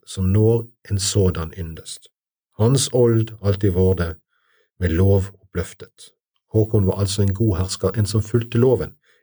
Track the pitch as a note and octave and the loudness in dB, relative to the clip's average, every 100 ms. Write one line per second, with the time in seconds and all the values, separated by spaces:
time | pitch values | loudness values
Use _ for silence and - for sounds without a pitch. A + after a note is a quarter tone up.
0 | - - F#2 G#2 A2 A#2 A#2 _ - G2+ | -12 -4 0 2 4 2 -4 _ -6 -4
1 | - G#2 F#2 E2 E2 E2+ E2 D#2+ - - | -2 0 0 0 -6 -10 -12 -14 -16 -20
2 | _ _ _ _ _ - A2+ C3+ - C3 | _ _ _ _ _ 0 2 2 0 2
3 | A#2+ A2+ A2 - G2+ G2+ G#2 F2+ F#2 F2 | 4 2 -2 -4 -4 0 0 2 2 0
4 | E2+ D#2+ _ _ _ _ _ - F2+ E2 | -4 -8 _ _ _ _ _ -4 -2 2
5 | F#2+ G2 F#2+ - _ F2+ - - - _ | 4 2 0 -10 _ -10 -10 -12 -20 _
6 | - _ _ _ _ A2 G#2+ A2 F#2 F2+ | -20 _ _ _ _ 0 2 2 0 0
7 | G2 - G2 F#2+ A2 F2+ F#2+ - F#2+ A2+ | -2 0 -2 0 0 0 -4 -4 -2 0
8 | G2+ G#2+ - B2 A#2 A#2 B2+ A#2+ D3+ - | 0 -2 -2 -2 -2 0 2 2 -2 -12
9 | _ _ | _ _